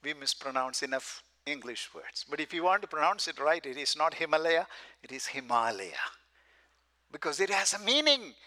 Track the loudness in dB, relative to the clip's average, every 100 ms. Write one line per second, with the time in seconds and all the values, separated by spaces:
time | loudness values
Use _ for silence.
0 | -10 -8 -6 -6 -4 -4 -4 -4 -4 -6
1 | -6 -16 -18 _ -2 -2 -6 -10 -10 -12
2 | -12 -10 -8 -4 -4 0 2 2 0 2
3 | 2 2 -2 4 6 6 2 -6 -2 2
4 | 2 2 2 4 6 4 4 -6 -20 -20
5 | -14 -10 -8 -8 0 2 2 0 -6 -8
6 | -8 -10 _ _ _ _ _ _ _ _
7 | _ -8 -6 -2 0 0 0 -2 0 0
8 | 4 2 0 -18